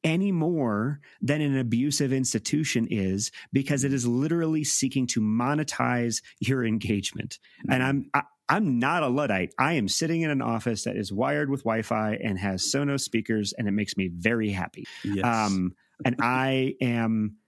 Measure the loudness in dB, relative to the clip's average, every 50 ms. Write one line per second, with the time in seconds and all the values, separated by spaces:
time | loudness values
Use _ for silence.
0 | 2 2 2 2 2 2 2 2 2 2 2 2 2 2 2 0 0 -2 -4 -6
1 | -10 -20 -12 _ 0 0 0 2 2 2 2 0 0 0 0 2 2 0 0 0
2 | 0 2 2 0 0 0 -2 -2 -2 0 0 0 0 0 0 0 0 0 0 0
3 | 0 0 0 -2 -2 -6 -8 -14 -16 -2 0 0 0 2 0 0 2 0 0 0
4 | 0 0 0 0 0 0 0 0 0 0 0 0 0 0 0 0 0 0 2 0
5 | 0 0 0 0 2 2 2 2 2 2 2 0 0 -2 -2 -2 0 2 2 2
6 | 0 0 -2 -4 -8 -10 -10 _ -2 0 0 2 2 0 0 0 0 0 0 0
7 | -2 -4 -6 -6 -10 -10 -10 -16 _ -20 -20 -10 -2 0 2 2 2 2 0 0
8 | -2 0 -2 -2 -2 -2 _ _ _ 0 2 2 4 2 2 4 2 2 2 2
9 | 2 2 2 2 2 2 2 0 0 -2 0 0 2 2 2 2 0 0 0 0
10 | 0 0 0 0 0 0 0 0 0 0 -2 0 0 -2 -2 -2 -4 -4 -4 -4
11 | -4 -4 -2 -2 0 0 0 0 0 0 -2 -2 0 0 0 0 0 -2 -2 0
12 | 0 0 -2 -2 -2 -4 -4 -2 -2 -2 -2 -2 -2 -2 0 0 0 0 -2 -2
13 | -4 -4 -4 -6 -2 0 -2 0 0 -2 -4 -4 -2 -2 0 0 -2 -2 -2 -4
14 | -4 -4 -4 -2 0 0 0 2 0 -2 -2 -4 -6 -8 -10 -14 -16 -16 -16 -10
15 | -6 -4 -2 0 0 0 0 2 0 0 0 0 0 -2 -4 _ _ _ _ _
16 | -2 -2 0 2 0 0 2 0 0 0 2 0 0 -2 -2 -2 -2 0 0 0
17 | 0 0 0 0 -2 -2 -4 _ _